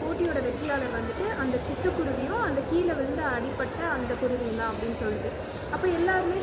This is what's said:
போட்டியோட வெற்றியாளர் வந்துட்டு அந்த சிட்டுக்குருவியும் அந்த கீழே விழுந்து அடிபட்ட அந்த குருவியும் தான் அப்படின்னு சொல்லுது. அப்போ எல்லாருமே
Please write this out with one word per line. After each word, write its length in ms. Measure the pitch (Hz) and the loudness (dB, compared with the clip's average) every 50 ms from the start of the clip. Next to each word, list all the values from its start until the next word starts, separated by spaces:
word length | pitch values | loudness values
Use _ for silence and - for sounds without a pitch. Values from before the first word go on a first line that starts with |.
| 202 | 0
போட்டியோட 360 | 311 330 285 349 330 302 277 247 247 | -2 0 2 2 2 2 2 0 0
வெற்றியாளர் 500 | 240 - 294 302 285 269 254 240 233 226 | -2 -2 -2 0 0 0 0 -2 -2 -2
வந்துட்டு 280 | 226 226 214 - 381 440 453 - | -2 -2 -2 -2 -2 -2 0 0
அந்த 140 | 269 262 247 247 - - | 0 0 0 0 0 -2
சிட்டுக்குருவியும் 760 | 277 - - 370 - - 311 269 262 269 262 302 403 480 453 339 | -4 0 0 0 2 2 0 0 0 0 -2 -2 0 0 0 2
அந்த 120 | 277 269 254 - | 0 0 0 2
கீழே 240 | 320 349 359 339 311 285 | 2 4 4 4 2 2
விழுந்து 260 | 269 269 294 311 311 285 247 | 0 0 0 0 0 0 0
அடிபட்ட 460 | 240 233 269 269 - 262 247 - - 330 330 294 262 | 0 -2 -2 -2 -2 -4 -4 -2 -2 -2 0 0 0
அந்த 140 | 247 233 247 - | 0 -2 -2 0
குருவியும் 380 | 262 240 247 240 240 226 220 226 | 0 0 0 0 0 -2 -2 0
தான் 120 | 226 226 | -2 -2
அப்படின்னு 260 | 208 196 220 233 233 - 233 | -2 -2 -2 -2 -2 -2 0
சொல்லுது. 260 | 214 208 202 196 214 - - - - - - - - - | -2 0 0 -2 -4 -4 -4 -6 -6 -6 -6 -6 -4 -4
அப்போ 140 | - 370 370 339 330 | 0 2 2 4 4
எல்லாருமே 380 | 339 370 370 370 349 339 370 381 | 4 4 4 4 4 2 0 0